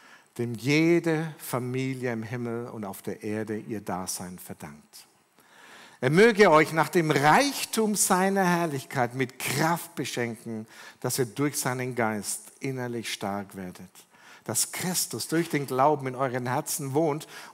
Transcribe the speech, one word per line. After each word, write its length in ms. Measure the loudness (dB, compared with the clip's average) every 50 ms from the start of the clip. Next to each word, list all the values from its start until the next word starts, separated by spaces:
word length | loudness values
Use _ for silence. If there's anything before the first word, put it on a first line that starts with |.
| -20 -20 -20 -20 _ _ _ -6
dem 160 | -6 -6 -6
jede 800 | -4 0 2 4 4 6 6 4 4 2 0 0 0 -2 -6 -10 -12
Familie 760 | -8 -4 -4 -4 -4 -4 -4 -2 -2 -4 -4 -4 -4 -4
im 100 | -4 -4
Himmel 460 | -6 -6 -6 -6 -6 -6 -6 -6 -8 -10
und 160 | -10 -10 -10
auf 180 | -10 -10 -10
der 220 | -10 -10 -10 -8 -6
Erde 340 | -6 -4 -4 -4 -4 -6 -8
ihr 220 | -6 -8 -8 -8
Dasein 580 | -6 -6 -6 -6 -6 -6 -8 -8 -8 -10 -12 -14
verdankt. 680 | -14 -16 -14 -14 -14 -16 -16 -18 -20 _ -20 -20 -20 _ _ _ _ _ _ _ _ _ -20 -20 -20 -20 -20 -20 -20 -20 -8 _
Er 100 | 0 4
möge 400 | 6 8 8 8 8 8 8 8
euch 220 | 10 8 6 4
nach 160 | 2 0 0 2
dem 240 | 2 2 4 4
Reichtum 840 | 4 6 6 6 6 6 6 2 0 -4 -6 -4 0 0 0 2 2
seiner 500 | 0 2 4 4 4 4 4 4 4 4
Herrlichkeit 680 | 4 4 2 0 0 -2 -6 -6 -4 -2 0 0 0 0
mit 240 | -4 -4 -4 -4 -8
Kraft 560 | -6 -4 0 0 2 2 0 -2 -4 -10 -8
beschenken, 720 | -8 -8 -6 -4 -4 -4 -4 -4 -8 -10 -10 -8 -8 -10 -12 -18 -20 -20 -20 -16 _
dass 220 | -6 -4 -2 -2
ihr 60 | -2
durch 300 | -2 -2 -2 -2 -2 -2 -2
seinen 340 | -4 -2 -2 -2 -4 -4 -2
Geist 460 | 0 0 0 0 -2 -4 -6 -8 -8 -10 -18 -14 _
innerlich 540 | -8 -6 -4 -4 -6 -6 -6 -6 -6 -6
stark 420 | -8 -6 -4 -4 -4 -6 -8 -10 -12
werdet, 340 | -12 -12 -12 -12 -14 -18 -20 _ -20 -20 _ _ -20 -20 -20 -20 -14
dass 300 | _ -4 -2 -2 -2 -2
Christus 560 | -4 -6 -4 -2 -2 -2 -4 -4 -6 -8 -4 -2
durch 200 | -2 -2 0 0
den 200 | -2 -2 -2 -2
Glauben 400 | 2 4 4 4 4 2 -2 -6
in 80 | -4
euren 320 | -2 -4 -2 -2 -4 -4 -2
Herzen 440 | -2 -2 -2 -4 -6 -6 -6 -2
wohnt 360 | 0 2 2 2 -2 -4 -6 -12 -16 -18 -18 -10